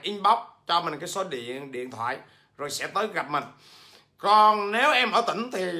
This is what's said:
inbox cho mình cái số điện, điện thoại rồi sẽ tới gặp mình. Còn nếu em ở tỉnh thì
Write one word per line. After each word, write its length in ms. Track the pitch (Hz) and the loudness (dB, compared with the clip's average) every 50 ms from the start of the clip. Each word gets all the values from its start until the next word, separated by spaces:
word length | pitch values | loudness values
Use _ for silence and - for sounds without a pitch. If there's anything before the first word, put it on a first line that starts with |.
inbox 380 | - 190 208 202 196 202 233 233 - - - _ _ - | -6 -8 -6 0 2 4 4 4 0 -8 -18 _ _ 0
cho 140 | 170 170 | 0 0
mình 180 | 165 165 151 135 | 0 -2 -6 -6
cái 80 | 170 175 | -8 -8
số 160 | - 196 190 | -6 -6 -6
điện, 480 | 185 143 123 120 120 127 135 143 139 | -6 -6 -8 -8 -8 -10 -10 -10 -10
điện 200 | 127 123 123 131 | -10 -10 -10 -10
thoại 260 | 123 110 117 123 135 - - - _ _ _ _ _ - | -8 -6 -6 -6 -6 -6 -10 -18 _ _ _ _ _ -10
rồi 120 | 139 143 | -10 -8
sẽ 180 | 135 - 139 151 | -6 -6 -8 -4
tới 200 | 151 196 220 208 | -2 -2 -4 -2
gặp 220 | 180 160 135 139 | -4 -6 -6 -4
mình. 140 | 147 143 131 - - _ _ - - - - - - - _ _ _ _ | -4 -4 -4 -6 -12 _ _ -20 -20 -20 -20 -20 -20 -20 _ _ _ _
Còn 540 | - 202 208 214 214 214 214 208 202 202 | 2 4 6 8 8 8 6 4 0 -2
nếu 200 | 208 233 262 302 | 0 2 2 4
em 200 | 277 247 254 233 | 4 4 2 2
ở 100 | - 226 | 2 2
tỉnh 300 | - - 156 196 233 254 | 2 0 -2 -4 -4 -4
thì 200 | 254 196 185 180 170 170 | -4 -4 -4 -4 -4 -6